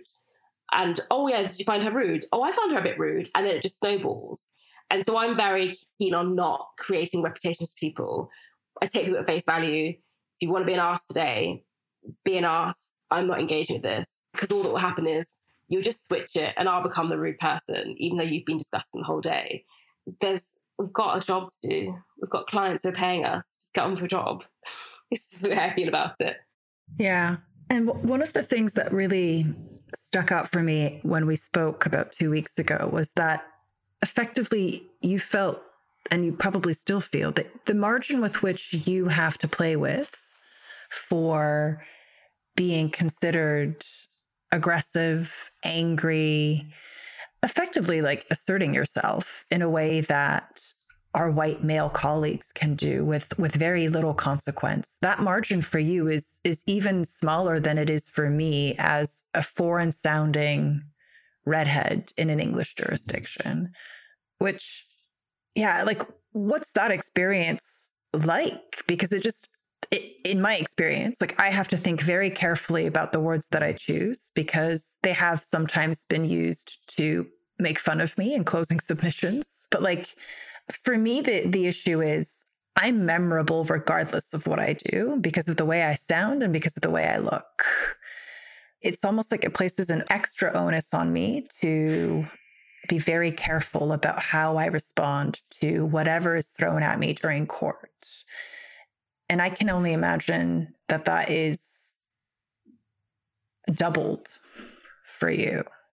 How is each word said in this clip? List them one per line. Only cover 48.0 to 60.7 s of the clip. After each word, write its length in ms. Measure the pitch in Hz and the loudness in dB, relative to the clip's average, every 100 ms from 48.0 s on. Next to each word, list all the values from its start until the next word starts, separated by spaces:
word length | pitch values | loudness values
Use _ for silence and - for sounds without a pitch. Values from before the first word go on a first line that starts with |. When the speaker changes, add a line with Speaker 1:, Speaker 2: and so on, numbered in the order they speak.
Speaker 2:
like, 240 | 147 143 - | 2 0 -2
asserting 420 | 160 - 190 160 | -4 0 2 2
yourself 720 | 135 139 - 104 - - - - | 2 0 0 0 0 -4 -12 -2
in 100 | 170 | 2
a 80 | 170 | 2
way 320 | 160 156 160 | 2 2 2
that 600 | 156 143 143 147 - - - - _ _ _ - | 2 2 2 0 -4 -14 -20 -20 _ _ _ 0
our 160 | 165 | 2
white 320 | 151 156 156 | 2 0 0
male 260 | 156 156 151 | 0 0 0
colleagues 640 | - 143 151 151 - - | 0 0 0 0 -2 -8
can 240 | - 151 143 | -2 0 0
do 300 | 143 135 151 | 0 0 0
with, 320 | 151 - - | 0 -2 -2
with 160 | 165 147 | 0 2
very 320 | 165 180 160 | 2 2 2
little 260 | 160 160 | 2 2
consequence. 840 | 147 135 143 - - - - - - | 0 0 0 -2 -2 -2 -2 -6 -2
That 200 | 185 - | 0 2
margin 400 | 196 190 214 185 | 2 2 0 0
for 180 | 156 160 | 0 0
you 300 | 156 180 156 | 2 2 2
is, 320 | 156 - - | 0 -2 -4
is 180 | 180 160 - | -2 -2 0
even 380 | 202 202 190 165 | 0 2 2 0
smaller 540 | - 160 160 185 160 | -2 0 2 2 2
than 180 | 151 151 | 2 2
it 120 | 151 | 2
is 200 | 156 - | 0 -2
for 200 | - 147 | 0 2
me 460 | 151 160 143 143 - | 2 2 2 0 2
as 460 | - 147 151 - _ | 2 2 0 -6 _
a 80 | 170 | -2
foreign 520 | 147 - 170 170 170 | 0 0 2 4 2
sounding 920 | - 156 151 151 151 147 147 147 | 2 0 2 4 4 2 2 2